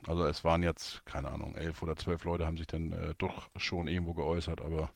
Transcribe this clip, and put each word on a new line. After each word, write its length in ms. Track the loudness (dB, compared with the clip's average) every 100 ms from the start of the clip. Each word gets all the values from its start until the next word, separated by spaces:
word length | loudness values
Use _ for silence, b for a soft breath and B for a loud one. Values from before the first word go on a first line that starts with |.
| -2
also 200 | 2 2
es 180 | 4
waren 200 | 4 6
jetzt, 420 | 4 0 -6 -10 -8
keine 240 | -6 -4
Ahnung, 260 | -4 -6 -4
elf 260 | -4 -2
oder 140 | -2 -2
zwölf 300 | 0 0 2
Leute 200 | 2 2
haben 120 | 0
sich 100 | -2
dann, 240 | -2 -2
äh, 220 | -2 -4 0
doch 320 | -2 -2 -10 -6
schon 320 | -2 0 2
irgendwo 260 | 2 0
geäußert, 460 | 2 2 2 0 -2
aber 300 | 0 0 -2